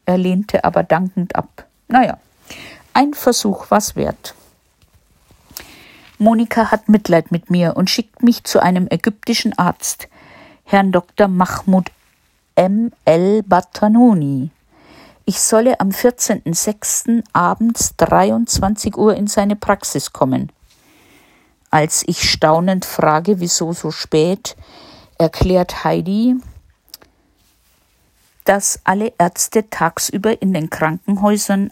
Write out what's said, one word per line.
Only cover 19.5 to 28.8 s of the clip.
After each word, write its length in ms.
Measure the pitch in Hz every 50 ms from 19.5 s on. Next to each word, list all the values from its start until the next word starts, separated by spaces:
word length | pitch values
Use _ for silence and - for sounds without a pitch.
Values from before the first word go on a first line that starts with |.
| 208
Praxis 560 | 208 - - 202 196 - - - 143 - -
kommen. 400 | - - 147 131 131 127 135 143 - _ _ _ _ _ _ _ _ _ _ _ _ _ _ _ _ _ _ _ _ _ _ _
Als 320 | - 156 151 156 - - -
ich 240 | - 175 - - -
staunend 560 | - - - 156 156 165 175 190 190 185 -
frage, 540 | - - - - 156 151 156 170 196 208 180
„Wieso 340 | 175 175 - - 175 160 175
so 180 | - - 156
spät?“, 640 | 160 - - - - 156 156 175 190 202 - - - - - - - - - - - - - _ _ -
erklärt 640 | 170 156 - - - 185 185 185 180 - - - -
Heidi, 520 | 160 160 170 160 180 196 214 226 254 254 254 247 - - - - _ _ _ _ _ - - - _ _ _ _ _ _ _ _ _ _ _ _ _ _ _ _ _ _ _ _ _ _ _ _ _ _ _ _
dass 380 | - 190 202 196 - - -